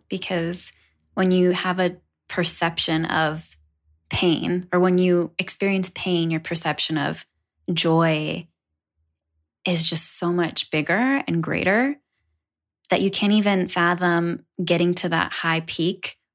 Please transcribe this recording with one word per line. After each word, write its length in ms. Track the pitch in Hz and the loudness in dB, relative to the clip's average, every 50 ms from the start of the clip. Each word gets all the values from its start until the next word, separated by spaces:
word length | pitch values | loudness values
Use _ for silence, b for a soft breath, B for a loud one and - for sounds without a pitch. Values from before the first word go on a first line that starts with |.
| _ - | _ -10
because 600 | 190 185 - - 185 170 165 170 180 - - - - _ _ _ _ _ _ _ _ | -8 -8 -6 -4 -4 -4 -4 -4 -4 -4 -6 -8 -8 _ _ _ _ _ _ _ _
when 160 | 208 190 180 | 0 2 4
you 220 | 185 185 180 180 | 4 4 4 4
have 280 | 180 175 - 185 180 185 | 2 0 -2 -2 0 0
a 160 | 180 175 180 - _ _ _ _ _ - | 0 -2 -2 -6 _ _ _ _ _ -6
perception 800 | - 180 170 - - - 170 165 165 - - 170 160 160 160 | -4 -2 0 0 0 0 0 -2 -2 -2 -2 0 0 -2 -2
of 500 | - - 165 160 151 160 160 - - - - _ _ _ _ _ _ _ _ _ - | 0 0 0 0 0 -2 -6 -10 -14 -16 -18 _ _ _ _ _ _ _ _ _ -8
pain, 580 | - - 185 175 156 - - 170 175 180 180 - | -4 0 2 2 2 2 0 -2 -2 -2 -2 -2
or 60 | - 180 | 2 2
when 200 | 180 185 180 180 | 4 4 4 4
you 340 | 185 180 180 175 170 165 - - | 4 4 4 2 0 -2 -4 -6
experience 520 | 180 - - - 196 196 196 190 185 - - | -4 -4 -4 -2 -2 0 0 0 -2 -4 -6
pain, 360 | - - 185 180 170 165 165 | -6 -4 -2 0 0 0 0
your 100 | 165 160 | -2 -4
perception 580 | 165 - 170 165 - 156 151 - - - 160 147 | -4 -4 -4 -2 -2 -2 -2 -2 -2 -2 -2 -2
of 260 | 143 147 165 - - _ _ _ _ _ _ _ _ - | -2 -2 -4 -8 -12 _ _ _ _ _ _ _ _ -4
joy 720 | 175 160 - 165 160 165 165 160 156 151 151 156 165 180 175 - _ _ _ _ _ _ _ _ _ _ _ _ _ _ _ _ _ _ _ _ _ _ - | -2 0 2 4 4 4 4 2 0 0 -4 -6 -6 -8 -10 -14 _ _ _ _ _ _ _ _ _ _ _ _ _ _ _ _ _ _ _ _ _ _ -4
is 240 | 185 175 165 165 - | -2 -2 0 0 2
just 300 | 165 160 - - - - | 2 2 2 2 2 0
so 140 | 175 170 | 0 0
much 380 | 175 175 170 165 - - - - | 0 0 0 0 -2 -6 -4 -2
bigger 520 | - 151 151 - 175 214 247 262 277 277 - | -2 -2 0 0 0 2 2 2 0 0 -2
and 160 | 185 170 165 | -2 -2 -2
greater 540 | 160 156 - - - 185 202 226 254 277 294 - _ _ _ _ _ _ _ _ _ _ _ _ _ _ _ _ _ - | -2 -2 -2 -2 0 2 2 2 2 0 -2 -6 _ _ _ _ _ _ _ _ _ _ _ _ _ _ _ _ _ -2
that 100 | 180 - | 0 2
you 100 | 196 196 | 2 0
can't 220 | 202 - 208 202 | 0 0 2 2
even 360 | 208 214 202 202 196 185 180 180 | 4 4 4 2 2 0 0 -2
fathom 760 | - 180 170 175 180 175 180 175 170 170 170 170 170 - - _ _ - | 0 0 2 2 2 2 2 2 2 2 0 -2 -4 -6 -10 _ _ -4
getting 320 | 180 - 175 165 175 175 175 | -2 0 2 2 2 2 0
to 140 | 180 - 170 | 0 -2 -2
that 240 | 165 165 180 - | 0 -2 -2 -2
high 280 | - - - 165 160 160 | -4 -4 -4 -2 -2 -2
peak 580 | 165 - - - 160 180 - - - - - _ _ _ | -4 -6 -4 -4 -2 -2 -4 -6 -10 -14 -14 _ _ _